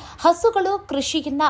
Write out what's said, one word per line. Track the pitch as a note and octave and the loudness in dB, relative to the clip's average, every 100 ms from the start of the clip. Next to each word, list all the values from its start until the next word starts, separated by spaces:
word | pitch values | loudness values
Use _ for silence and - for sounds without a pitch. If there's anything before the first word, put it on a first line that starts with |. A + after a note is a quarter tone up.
| - - | -12 0
ಹಸುಗಳು | E4 E4+ A4+ G4 F#4+ G4 G4+ | 2 4 2 2 0 -2 -4
ಕೃಷಿಯನ್ನ | C#4 - D#4+ D4 C#4 | -6 -4 -4 -4 0